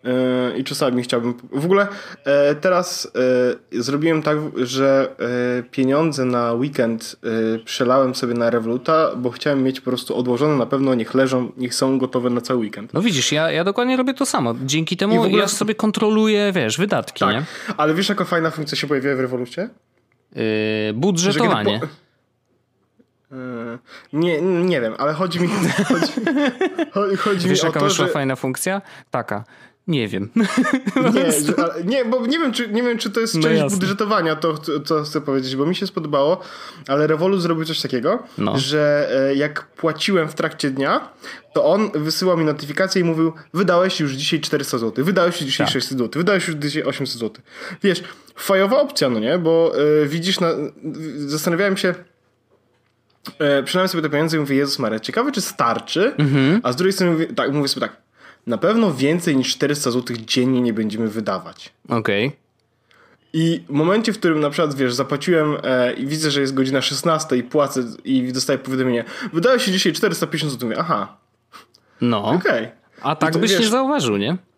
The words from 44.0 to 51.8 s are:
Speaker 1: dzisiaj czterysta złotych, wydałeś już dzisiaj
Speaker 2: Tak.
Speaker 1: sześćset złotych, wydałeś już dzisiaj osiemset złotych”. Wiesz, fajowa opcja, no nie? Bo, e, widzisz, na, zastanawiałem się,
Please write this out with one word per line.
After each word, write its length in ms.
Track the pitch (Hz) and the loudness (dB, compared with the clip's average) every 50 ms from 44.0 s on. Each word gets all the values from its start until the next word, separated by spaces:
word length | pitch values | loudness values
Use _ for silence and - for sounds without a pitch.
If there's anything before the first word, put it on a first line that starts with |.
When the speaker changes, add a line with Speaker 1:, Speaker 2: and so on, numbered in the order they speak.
| 156 139 | -2 -2
Speaker 1:
dzisiaj 280 | 131 135 139 - 165 160 | -2 -4 -2 -2 -2 -2
czterysta 360 | 165 - - 143 139 - - | -2 0 -2 -2 -2 -2 -2
złotych, 280 | 123 113 113 - - 139 | -2 -2 -2 0 0 0
wydałeś 300 | 175 196 185 170 175 170 - | 2 2 4 2 2 0 -2
już 40 | 156 131 | -4 -4
dzisiaj 160 | 156 - 120 | 0 0 0
Speaker 2:
Tak. 60 | - - | 0 0
Speaker 1:
sześćset 240 | 135 117 - 139 | -2 -2 -2 -2
złotych, 220 | 127 120 113 - 143 | -2 -2 -2 -2 -2
wydałeś 260 | 175 196 202 185 - | 0 2 2 2 0
już 100 | 175 160 | -2 -4
dzisiaj 260 | 147 143 147 - 156 - | -4 -4 -4 -4 -2 -2
osiemset 340 | 135 135 - 139 123 - | -4 -4 -4 -6 -6 -4
złotych”. 260 | 117 117 107 - - _ _ - - - - 185 - - | -6 -6 -8 -8 -12 _ _ -18 -14 -14 -14 -10 -2 0
Wiesz, 200 | 202 175 - 175 - - - - - _ | 0 0 0 -4 -12 -18 -20 -20 -20 _
fajowa 460 | - - - 196 190 196 196 247 285 | -10 -2 2 2 4 4 4 4 2
opcja, 280 | 294 285 - - 151 131 | 2 2 0 0 0 0
no 100 | 123 110 | 0 0
nie? 180 | 107 120 156 | 0 0 0
Bo, 340 | 180 165 160 165 165 165 165 - 131 147 151 151 151 151 | 2 2 2 4 4 4 2 2 2 2 4 4 4 2
e, 20 | |
widzisz, 340 | 143 147 170 165 190 185 - | 2 0 -2 -2 -2 0 0
na, 80 | 180 165 160 120 151 - - - - 160 - 147 160 156 120 | 0 0 0 -2 -4 -8 -10 -10 -12 -10 -10 -8 -10 -10 -8
zastanawiałem 600 | 147 147 139 147 151 147 185 170 165 202 202 190 | -8 -6 -6 -4 -2 -2 -2 0 0 0 0 0
się, 160 | 190 | 0